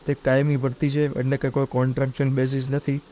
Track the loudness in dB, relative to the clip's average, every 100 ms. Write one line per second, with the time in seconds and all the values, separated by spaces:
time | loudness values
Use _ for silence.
0 | -4 -2 2 2 2 0 -2 -2 -2 0
1 | 0 0 -2 0 0 0 0 0 0 0
2 | -2 0 0 2 0 -2 -2 -2 -2 -4
3 | -6